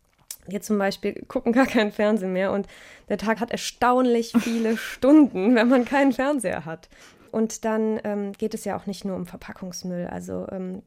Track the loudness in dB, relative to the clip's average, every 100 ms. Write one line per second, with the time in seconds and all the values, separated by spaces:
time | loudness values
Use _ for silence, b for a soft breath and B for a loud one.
0 | _ _ -20 -18 -10 -8 -2 0 0 -2
1 | -6 -6 -6 -4 2 2 4 4 2 2
2 | 2 2 0 -2 0 -2 -4 B B B
3 | B -4 -2 -2 -2 -6 -6 0 2 4
4 | 4 2 2 0 0 -2 0 -2 -6 0
5 | 6 8 8 4 2 4 6 4 4 2
6 | 2 2 0 0 -2 -6 -8 -12 -16 B
7 | B B B -2 -2 -2 -2 0 0 -2
8 | -4 -6 -6 -6 -6 -6 -6 -6 -8 -8
9 | -6 -6 -8 -14 -16 -14 -14 -10 -8 -6
10 | -6 -8 -8 -8 -8 -8 -10 -10